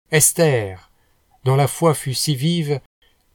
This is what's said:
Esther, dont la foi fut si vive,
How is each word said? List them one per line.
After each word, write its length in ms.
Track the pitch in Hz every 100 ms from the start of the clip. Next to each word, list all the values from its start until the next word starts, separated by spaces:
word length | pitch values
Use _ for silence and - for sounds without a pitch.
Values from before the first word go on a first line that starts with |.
| _
Esther, 800 | 156 - - 160 123 98 92 _ _ _ _ _ _
dont 140 | 131 135
la 100 | 135
foi 260 | - 165
fut 220 | 143 139
si 220 | 123 151 131
vive, 440 | 156 170 147 139 - _ _ _ _